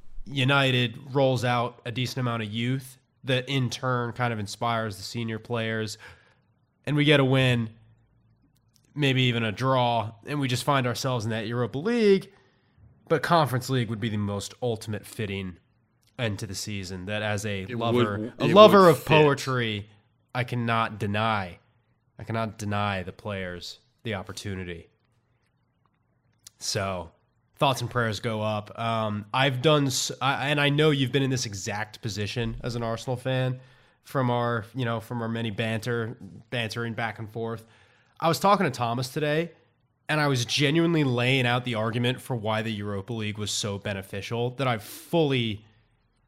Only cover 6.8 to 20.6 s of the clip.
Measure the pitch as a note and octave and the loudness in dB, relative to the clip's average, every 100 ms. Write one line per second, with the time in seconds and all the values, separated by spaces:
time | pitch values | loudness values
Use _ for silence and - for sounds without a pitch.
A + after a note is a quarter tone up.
6.8 | - D3 D3 C#3+ C3 C3 B2+ A#2+ A2 - | -2 2 6 6 6 4 4 2 -2 -8
7.8 | _ _ _ _ _ _ _ _ _ _ | _ _ _ _ _ _ _ _ _ _
8.8 | _ D3 C#3 C3 B2+ A#2 A2 G2+ C3 C3 | _ 0 2 4 4 2 -2 0 2 2
9.8 | A#2+ A#2 G#2+ - - D3 C3+ B2 - C#3 | 2 0 -2 -8 -6 -2 0 0 2 2
10.8 | B2+ A2 C3+ B2 A2 A2 G#2+ A#2+ A#2 C3 | 2 -2 -2 -2 -2 -4 -4 -2 -4 -2
11.8 | G3 A#3+ G#3 F#3+ - - _ _ _ _ | -2 4 6 6 2 -16 _ _ _ _
12.8 | - _ - D#3+ - E3+ C3 B2+ B2+ C3 | -20 _ -2 -2 4 4 4 0 0 -2
13.8 | A2 A2 A2+ G#2 G2+ G2+ - - B2 G#2+ | 0 -4 -4 -2 -2 -4 -8 -6 -4 -4
14.8 | A2 G#2 - - G2+ G2 F#2 F2+ _ _ | -6 -10 -10 -8 -6 -6 -8 -12 _ _
15.8 | _ _ _ - A2+ F#2+ G2 F#2+ - G2+ | _ _ _ -6 -4 -4 -8 -8 -6 -6
16.8 | F#2 F#2 F#2 G#2+ G#2+ G#2 G#2+ G2 F#2+ A#2 | -6 -8 -6 -4 -2 -2 -2 -6 -6 -4
17.8 | A#2 A#2+ A2 G2+ A#2 - B2 F#3+ G#3+ G3 | 0 2 2 -2 -6 -2 6 10 10 12
18.8 | F3+ D3+ - D#3 D3 C3 C3+ B2+ A2+ G#2 | 8 6 4 6 6 4 0 -2 -2 -4
19.8 | G2+ _ _ _ _ B2+ B2 A#2+ | -8 _ _ _ _ -6 -2 -2